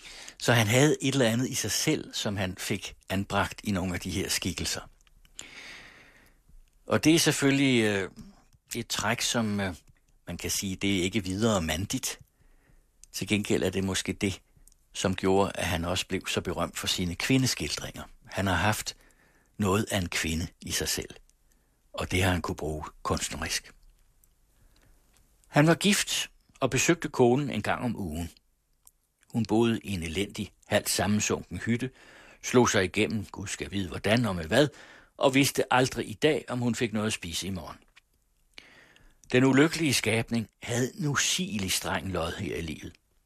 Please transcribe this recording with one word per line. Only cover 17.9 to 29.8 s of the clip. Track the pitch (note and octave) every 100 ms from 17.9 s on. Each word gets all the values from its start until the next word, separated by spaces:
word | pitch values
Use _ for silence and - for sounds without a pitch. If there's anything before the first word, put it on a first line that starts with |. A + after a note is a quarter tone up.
| - - - -
Han | - G2
har | F2
haft | G#2 A2 - - _ _ _ _ _ -
noget | G#2 G2+ G#2+
af | G2+
en | F2
kvinde | - D#2+ D#2+ D#2+ -
i | -
sig | - D#2
selv, | - - - - _ _ _ _ _ _
og | - -
det | F2+
har | F#2
han | F2+
kunne | - F2+
bruge | D#2 D2+ - -
kunstnerisk. | - E2+ - C#2+ - - - - - _ _ _ _ _ _ _ _ _ _ _ _ _ _ _ _ D3+
Han | D#3
var | E3
gift | F#3+ G3 - - - _ _ -
og | C3+
besøgte | C3 - E3+ D3+
konen | - A#2+ B2+ C#3+
en | G#2+
gang | G#2 E2+
om | B2 -
ugen. | F#2 D2+ E2+ - _ _ _ _ - _ _ _ _
Hun | B2 A2
boede | A2 A#2 A2+